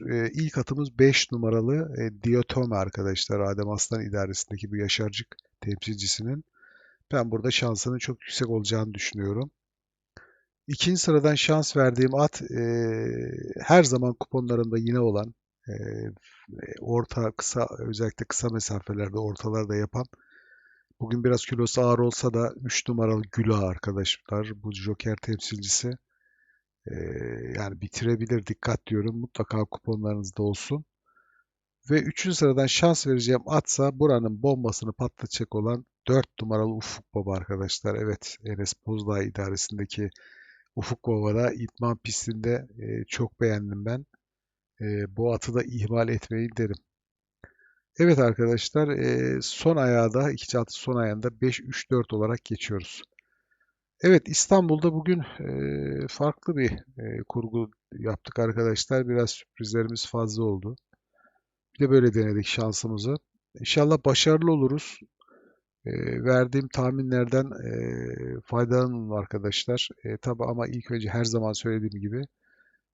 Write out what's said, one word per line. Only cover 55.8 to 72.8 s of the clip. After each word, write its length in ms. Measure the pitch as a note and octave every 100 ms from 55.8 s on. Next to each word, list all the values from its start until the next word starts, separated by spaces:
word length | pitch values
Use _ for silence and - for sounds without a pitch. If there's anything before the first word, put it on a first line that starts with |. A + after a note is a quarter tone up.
| C#3 C#3 C#3
farklı 480 | - D3 - - D3+
bir, 140 | B2
e, 500 | - - B2+ A2+ A2+ A2
kurgu 420 | A#2+ A2+ A#2 A2 _ -
yaptık 460 | - A2+ G#2+ - -
arkadaşlar. 720 | A#2 A2 A#2 G#2+ - C3 B2
Biraz 220 | A#2+ A#2
sürprizlerimiz 760 | - - - G#2+ A2+ A2+ A#2 -
fazla 360 | A#2+ A2+ G#2+
oldu. 340 | A2+ G2 G2+ B2+ _ _ _ _ _ _ _ _ _
Bir 100 | -
de 60 | C#3
böyle 240 | C3+ A#2+
denedik 320 | G#2+ G#2+ G#2 G2+
şansımızı. 680 | - A2 G#2+ A2+ G#2+ A2 D3 _ _ _ -
İnşallah 380 | A#2 - D3 D#3
başarılı 480 | C#3 B2+ D#3+ D#3 E3
oluruz. 480 | D#3 C3 D3 - - - _ _ _ _ _ _ _ -
E, 60 | - E2 A#2+
verdiğim 440 | A#2+ B2+ B2+ C3+ C3+
tahminlerden, 760 | - B2+ C3+ C3 B2+ A#2+ C3
e, 960 | C#3 - A#2+ A2+ - A#2+ - B1 B1+ B1
faydalanın 640 | - A#2+ A#2+ B2+ B2+ A#2+ A2
arkadaşlar. 800 | G#2+ G2 G2+ G2+ - - B2 - -
E, 120 | A2 G#2+
tabi 280 | C3 A#2
ama 220 | A#2+ A#2+ A#2
ilk 240 | B2 -
önce 180 | A#2 G#2+
her 160 | A#2+
zaman 280 | A2+ A2+ A2
söylediğim 480 | G#2 A#2 A2 G#2+ G2+
gibi, 220 | G2+ A#2 C#3 _ _ _ _ _